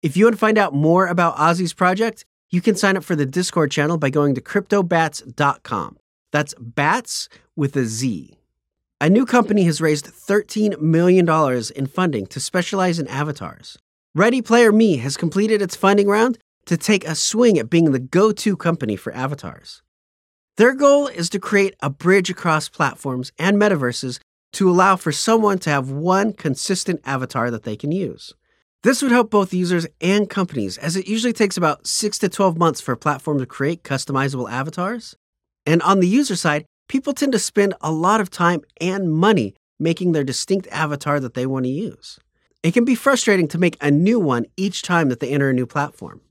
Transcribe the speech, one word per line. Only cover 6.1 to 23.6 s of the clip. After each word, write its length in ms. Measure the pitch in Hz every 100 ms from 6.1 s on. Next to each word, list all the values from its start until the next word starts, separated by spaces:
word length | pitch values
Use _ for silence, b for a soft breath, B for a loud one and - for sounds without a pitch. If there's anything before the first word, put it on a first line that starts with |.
| _ _
That's 240 | 147 147 -
bats 720 | 117 117 143 220 - - - b b -
with 200 | 143 139
a 100 | 120
Z. 480 | 110 127 92 65 _ _ _ _ _ _ _
A 80 | 151
new 200 | 202 254
company 380 | 247 233 208 175
has 140 | 147
raised 280 | 160 151 -
thirteen 680 | - - 202 - 220 214 185
million 460 | 156 165 175 185 170
dollars 440 | 156 147 127 113
in 160 | - 135
funding 400 | - 185 131 95
to 140 | -
specialize 580 | - 185 175 196 185 170
in 100 | 147
avatars. 680 | 135 151 143 92 - - - _ _ _ 147
Ready 260 | 214 254
Player 300 | 226 233 233
Me 260 | 214 226 147
has 180 | 127 135
completed 460 | 170 185 214 214
its 140 | 190 -
funding 320 | 196 202 202
round 320 | 208 233 233 _ _ -
to 100 | 165
take 320 | - 208 156
a 60 |
swing 460 | 156 - 220 240 175
at 100 | 117
being 220 | 170 165
the 80 | 131
go-to 580 | 127 180 214 214 220 190
company 380 | 170 165 120 101
for 180 | -
avatars. 680 | - 131 143 90 - - - _ _ _ _ _ _ _ -
Their 160 | 233
goal 320 | 269 285 285 285
is 240 | - 170
to 100 | 202
create 360 | - 202 196 -
a 100 | 139
bridge 400 | 139 170 196 185
across 360 | 180 175 156 147
platforms 640 | - 143 - 139 127 131 _
and 200 | 170
metaverses 640 | 202